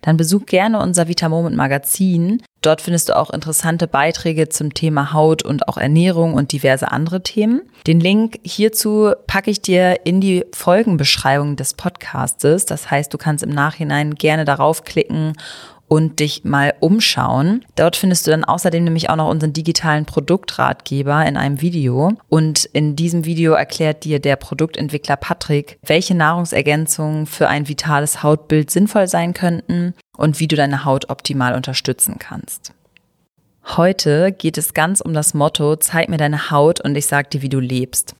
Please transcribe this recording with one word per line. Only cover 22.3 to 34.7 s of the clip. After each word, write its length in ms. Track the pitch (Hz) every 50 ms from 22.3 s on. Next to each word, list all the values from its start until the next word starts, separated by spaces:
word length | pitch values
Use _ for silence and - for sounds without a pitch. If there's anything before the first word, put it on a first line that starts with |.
Und 340 | - 160 156 156 147 - -
in 320 | - - 147 151 151 143
diesem 300 | 143 165 170 165 170 156
Video 260 | 165 170 160 165 160
erklärt 500 | 160 151 151 - - - 165 156 151 156
dir 160 | - 151 151 139
der 180 | 143 147 139
Produktentwickler 800 | 135 - - - 139 156 165 - - - 143 151 143 - - 143
Patrick, 640 | - - - 170 - - - 151 143 147 - - _ -
welche 280 | - 151 170 180 - 185
Nahrungsergänzungen 1120 | 170 156 151 170 175 175 165 - - 139 147 147 151 160 - - - 156 151 156 156 156
für 220 | 151 - - 160 -
ein 200 | - 147 147 143
vitales 540 | 147 - - 156 151 143 147 147 - -
Hautbild 480 | - 147 151 151 - _ 151 151 151 147
sinnvoll 380 | - 175 202 214 - 220 190 180
sein 260 | - 170 170 175 175
könnten 580 | - 180 175 175 165 - - 170 175 175 175 175 _ _ _ _
und 240 | - - 156 147 -
wie 80 | 156 151
du 80 | 156
deine 300 | 147 139 143 143 139 -
Haut 240 | 147 135 131 - -
optimal 440 | 139 - _ - 139 135 127 123 120
unterstützen 600 | 127 131 - 131 - - - 123 - - - - -
kannst. 540 | - - - - - - - - _ - _ _ _ _ _ _ _ _ _ _ _ _ _ _ _ _ _ _ _ - -
Heute 560 | - 165 180 - - - 151 147 151 175 196
geht 240 | 190 _ - 160 160
es 160 | - 147 -